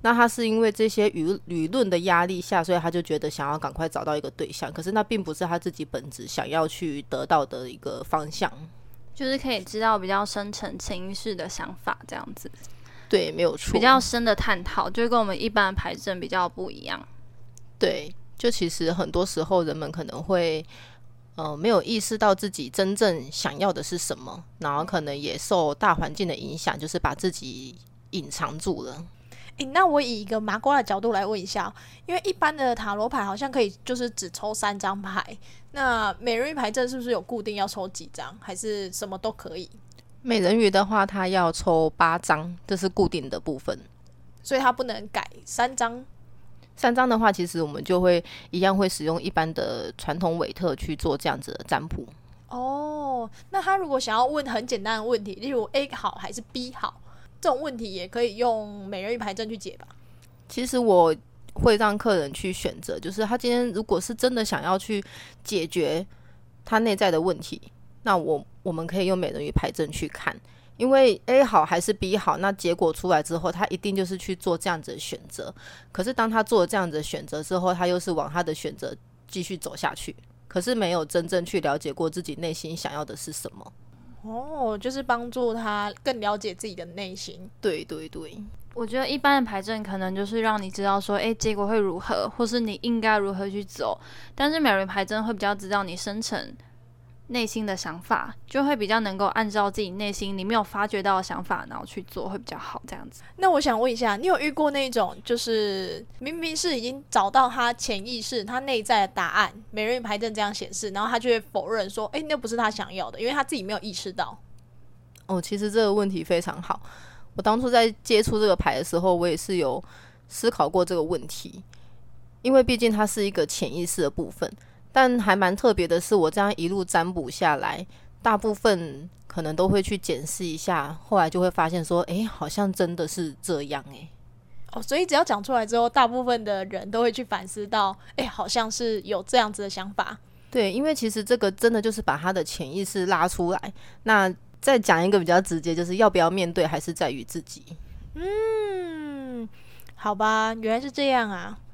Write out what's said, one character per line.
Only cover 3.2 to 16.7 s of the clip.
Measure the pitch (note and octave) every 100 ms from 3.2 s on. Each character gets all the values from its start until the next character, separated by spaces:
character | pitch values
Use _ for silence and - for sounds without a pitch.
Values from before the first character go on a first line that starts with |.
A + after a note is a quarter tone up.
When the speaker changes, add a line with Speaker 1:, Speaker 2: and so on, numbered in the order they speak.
| D3+
Speaker 1:
想 | - C#3+
要 | D3+
赶 | D3+
快 | C3+ D#3+
找 | -
到 | - D3+
一 |
个 | C#3
对 | - D#3+
象， | - C3
可 | D#3+
是 | E3
那 | G#3
并 | G#3 A3
不 | D#3+
是 | D#3 F3+
她 | E3+
自 | F3+
己 | - D3+
本 | C3+ D3
质 | - A2+
想 | - B2+
要 | D#3+ D#3+
去 | - E3+ C#3+
得 | - C3 C3+
到 | D#3+ C3+
的 | C3 B2+
一 | A#2+
个 | C3 B2+
方 | - D#3+ D3+
向。 | - F#3 - D#3+ - - - -
Speaker 2:
就 | -
是 | C4 C4+
可 | C4
以 | A3
知 | F#3 G#3+
道 | A3+ G#3+
比 | F#3
较 | G3 G#3
深 | G#3+ G3+
层 | G#3 G3+ F#3
潜 | - F#3 F#3+
意 |
识 | G3 A3 F#3
的 | E3+
想 | - - F#3
法 | - - -
这 | -
样 | - -
子。 | - - - - - - -
Speaker 1:
对， | G3+ D#3+
没 | D#3+
有 | E3+ -
错。 | -
Speaker 2:
比 | -
较 | A#3+ C4+
深 | B3 B3
的 | A#3 G#3
探 | - F#3+
讨， | F3+ - -
就 | - A#3
跟 | A#3
我 |
们 | G#3 F#3+
一 | A3+
般 | G#3+ G3
的 | G3
牌 | -
阵 | E3+ - F3+
比 | F3
较 | F#3 F3
不 | -
一 | F#3